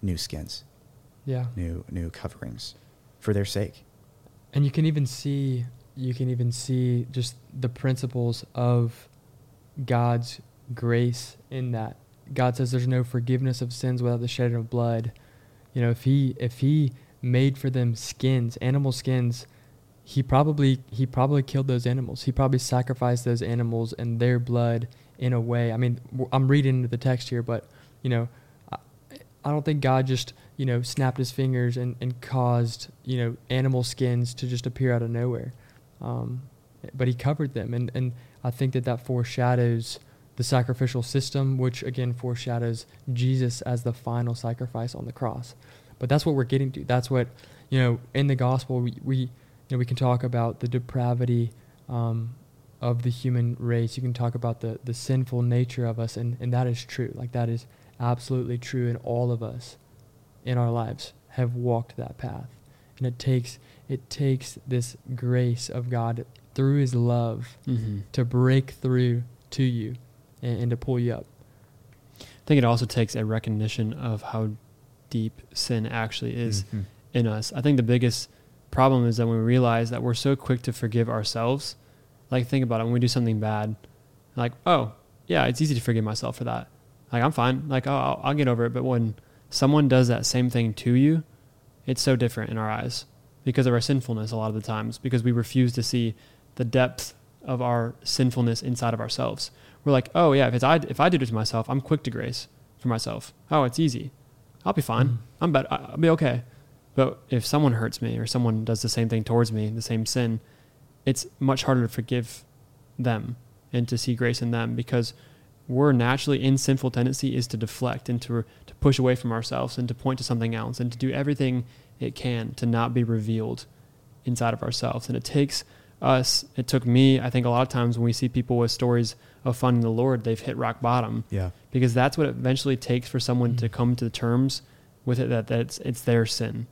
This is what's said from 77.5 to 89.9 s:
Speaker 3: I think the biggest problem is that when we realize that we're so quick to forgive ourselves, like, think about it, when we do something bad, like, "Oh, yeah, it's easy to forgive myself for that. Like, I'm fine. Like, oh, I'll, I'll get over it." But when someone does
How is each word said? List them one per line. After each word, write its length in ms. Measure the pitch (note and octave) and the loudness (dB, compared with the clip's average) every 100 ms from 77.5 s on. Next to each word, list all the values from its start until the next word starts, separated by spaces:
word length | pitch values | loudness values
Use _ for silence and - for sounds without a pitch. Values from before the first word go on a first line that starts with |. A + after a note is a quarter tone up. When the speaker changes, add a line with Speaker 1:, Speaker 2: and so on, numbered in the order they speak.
Speaker 3:
I 80 | - | -2
think 160 | C3+ C#3 | 2 4
the 60 | |
biggest 480 | A2+ B2 B2 - - _ _ _ _ | 4 2 2 0 -8 _ _ _ _
problem 340 | - C3 C3 | 2 4 6
is 120 | A#2+ A2+ | 2 2
that 100 | A#2 | 0
when 120 | A2+ | 2
we 40 | |
realize 480 | A2+ B2 B2 A#2 A#2 | 4 4 4 2 0
that 100 | A#2 | -2
we're 140 | A#2+ | -2
so 220 | A#2 C#3 C#3 | 0 0 0
quick 260 | - B2 | 0 -2
to 100 | - | -2
forgive 360 | A#2 A#2 A#2 A2+ | -4 -2 0 0
ourselves, 680 | A2+ G#2+ A#2 A#2 C#3 - - _ _ _ _ _ | -2 -4 -2 0 -2 -4 -14 _ _ _ _ _
like, 160 | B2+ A#2+ | -2 2
think 160 | C3+ | 0
about 200 | B2+ A2+ | 2 0
it, 20 | |
when 80 | A2+ | 2
we 80 | A#2+ | 2
do 80 | B2 | 2
something 320 | B2 A#2 G#2+ | 2 2 2
bad, 340 | G#2+ G#2+ G#2+ A2 - _ _ _ _ - | 0 -2 -4 -6 -12 _ _ _ _ -6
like, 160 | A#2+ - - | -6 -2 2
"Oh, 260 | D#3+ A#2 - _ _ - | 2 0 -8 _ _ -2
yeah, 200 | E3+ B2+ | 2 2
it's 160 | B2 | 2
easy 120 | D#3 | 0
to 60 | B2 | 0
forgive 240 | A#2+ A2+ | 0 0
myself 320 | A2 A2+ B2 B2 | 0 -4 -6 -6
for 80 | |
that. 240 | A#2+ A#2 A#2+ _ _ - - | -6 -6 -10 _ _ -20 -6
Like, 120 | A#2+ | 0
I'm 100 | B2+ | 0
fine. 380 | D#3 A#2+ C3 D3 | 2 0 0 -2
Like, 160 | C3 C#3+ | -2 0
oh, 100 | C#3 | 0
I'll, 240 | C3 C3+ | 0 0
I'll 120 | C3 | -2
get 140 | D3 C3+ | 0 2
over 180 | A#2 A#2 | 2 0
it." 80 | |
But 100 | A#2+ | 0
when 300 | B2+ B2 A2+ G#2+ - - _ | 0 0 0 -4 -16 -20 _
someone 400 | - C#3 D3+ | 2 4 6
does 200 | C#3+ | 6